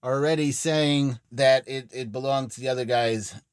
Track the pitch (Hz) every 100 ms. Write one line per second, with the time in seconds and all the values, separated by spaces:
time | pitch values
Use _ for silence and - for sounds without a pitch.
0 | 127 135 147 160 151 139 165 156 151 143
1 | 139 120 _ 120 135 131 127 135 123 120
2 | 123 117 135 135 131 - 131 127 120 120
3 | 117 113 101 - _